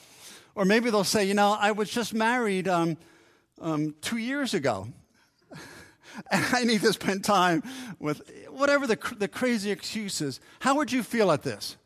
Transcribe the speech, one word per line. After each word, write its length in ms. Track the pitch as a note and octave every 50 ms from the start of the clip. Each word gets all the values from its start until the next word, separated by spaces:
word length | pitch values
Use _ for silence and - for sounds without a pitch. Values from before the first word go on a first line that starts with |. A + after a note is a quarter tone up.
| - - - - - - - - - _ -
Or 120 | G#3 G3
maybe 260 | F#3+ G#3+ A#3 A3+ B3
they'll 120 | G#3+ G#3 F3+
say, 220 | - - A3 G3
"You 80 | F#3+ G3+
know, 240 | G#3 G3+ G3+ G#3 G#3
I 120 | G#3 G#3
was 180 | A3 G3+ G#3+ -
just 240 | - A#3+ A3 - -
married, 540 | A3 A3 A3+ B3 B3+ A#3+ G#3 G3 F#3 E3 F#3+
um, 280 | F3+ E3+ E3 E3+ D#3+ - - - _ _ _ _ _ _ _ _ _ -
um, 360 | - E3 D#3+ D3 D3+ D#3 D3 -
two 160 | - - A#3 A#3
years 360 | A3 B3 C4+ C#4+ C#4 A#3+ -
ago, 340 | F3 C3 C3 A2 F#2+ F#2+ A#2 - - _ _ _ _ _ _ _ _ _ -
<laughs> 800 | - - - - - - - - _ _ _ - - A#3 - -
and 140 | - F#3 C#3 -
I 120 | - B3 B3
need 180 | A3+ A#3 G#3
to 120 | - A3 F3
spend 300 | - - - F#3+ G3 F#3+
time 400 | - G#3 F#3 F3+ F3+ E3+ D#3 - A#3+ - - B3+ A#3 F3 -
with," 240 | C#3+ D3+ D3+ - - - - - - -
whatever 380 | - C4 C#4 C#4+ C#4+ C#4+ C#4 A3+
the 100 | G#3 -
cr-, 180 | - - B3
the 120 | G#3 G3+ -
crazy 420 | - - B3+ B3+ A#3+ G#3+ F#3+ G#3
excuses. 680 | G3 - - - - A3 G#3+ G3 - - D#3 C#3 B2 - - - - -
How 160 | - B3 C#4
would 160 | D4 D4+ G#3+
you 120 | - C4 G3
feel 280 | - - A#3 G#3 F#3
at 120 | D#3 C3+ -
this? 340 | C3+ G#2+ G2+ - - - - _